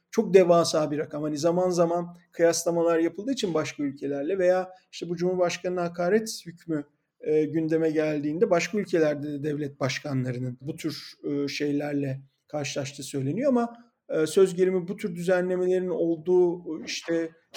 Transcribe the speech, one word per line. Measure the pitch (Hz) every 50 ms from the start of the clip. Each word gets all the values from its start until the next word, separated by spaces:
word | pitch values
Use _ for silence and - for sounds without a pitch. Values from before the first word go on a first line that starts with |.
| _ _
çok | - - 226 180 175
devasa | 190 185 170 175 170 165 - - 160 156 143
bir | 147 143
rakam. | - - - 147 151
Hani | 151 151 143
zaman | 147 170 170 175 185 185
zaman | 180 170 170 170 170 175 175 175 - - _ _
kıyaslamalar | - - 170 165 165 165 - 175 170 170 165 170 170 165
yapıldığı | 165 170 165 190 208 254
için | 277 - - 190 160
başka | 156 151 135 - - 147
ülkelerle | 143 135 - 143 139 143 - 139 156 196 190
veya | 180 180 185 185 185 185 - - _ _
işte | - - 185 170
bu | 175
Cumhurbaşkanı'na | 170 175 180 185 180 180 175 170 - - 185 180 180 175
hakaret | 175 175 175 175 175 196 220 220 220 - - -
hükmü, | 170 165 - _ 165 160 147 147 - _ _ _ _ _ _
e, | - - 151 156 156
gündeme | 143 139 165 160 156 165 160 160 160
geldiğinde | 156 156 156 156 151 151 143 151 151 170 220 214
başka | 208 175 170 - - 208
ülkelerde | 196 - - 170 160 151 151 143 139 151
de | 147 143 139
devlet | 156 147 143 151 139 139 -
başkanlarının | 143 131 135 - - 151 135 131 127 127 123 123 127 127 123 -
bu | 131 135 160
tür, | 175 - 160 139 - - - - _ -
e, | 151 147 143 143 143
şeylerle | 139 - 147 147 143 143 147 147 147 143 139 135 131 135 - _ _ _ _ _
karşılaştığı | - 151 143 139 - 147 139 131 - - 135
söyleniyor | - - 143 131 135 151 208 269 294
ama, | 262 240 233 233 - - - _ _ _ _ -
e, | - 165 156 151
söz | - 202 190 185 170
gelimi | 175 185 185 190 185 175 170
bu | 208 208
tür | - 208 175
düzenlemelerin | 170 170 180 185 180 180 185 185 180 180 180 185 185 185 185
olduğu, | 170 165 165 170 165 156 156 180 180 180 180 175 170 180 - 156 156 175 240
işte | - - - - - 170 165 165 160 165 _ _ _ -